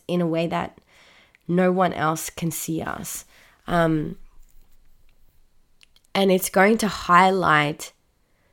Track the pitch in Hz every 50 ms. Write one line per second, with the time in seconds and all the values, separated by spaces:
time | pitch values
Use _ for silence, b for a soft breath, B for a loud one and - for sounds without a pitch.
0 | _ - 175 175 175 160 165 165 170 165 170 170 - - - - _ b b b
1 | b b b b b b b b b - 170 180 185 180 180 190 185 170 - -
2 | 147 156 160 156 - - - - 170 165 151 - - - 160 156 - - - -
3 | 165 - - - - b b b b b b b b b 180 170 165 160 160 156
4 | 151 170 180 - - - _ - - _ - - - _ - - _ - - _
5 | _ - _ _ _ _ _ _ _ _ _ _ _ _ _ _ _ _ _ _
6 | _ _ - 196 196 196 185 185 - - - 196 190 208 226 220 226 190 - -
7 | - - 175 175 190 190 196 185 170 156 156 147 147 147 156 - - - - _
8 | _ _ _ _ _ _ _ _ _ _